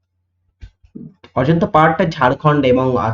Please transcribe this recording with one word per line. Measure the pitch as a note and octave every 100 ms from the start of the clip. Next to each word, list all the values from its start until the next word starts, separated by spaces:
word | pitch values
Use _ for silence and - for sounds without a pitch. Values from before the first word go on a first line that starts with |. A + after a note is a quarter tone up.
| _ _ _ _ _ _ - _ _ - - _ - -
অযোধ্যা | C3 E3 -
পাহাড়টা | D#3 E3 E3 F3
ঝাড়খণ্ড | - - - D3+ D3 C3
এবং, | B2+ C3 A#2+
আহ, | A2